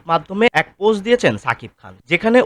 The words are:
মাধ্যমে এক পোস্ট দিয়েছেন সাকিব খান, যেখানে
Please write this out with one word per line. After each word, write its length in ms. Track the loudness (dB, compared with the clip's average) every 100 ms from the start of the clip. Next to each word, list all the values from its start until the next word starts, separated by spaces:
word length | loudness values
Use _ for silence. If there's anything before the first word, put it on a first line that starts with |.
মাধ্যমে 420 | -2 -4 -4 -2 0
এক 200 | 0 -4 -2
পোস্ট 260 | -2 0
দিয়েছেন 340 | 0 0 0 -2
সাকিব 340 | -6 -6 -8 _
খান, 180 | -20 -16
যেখানে 360 | -6 -2 2 2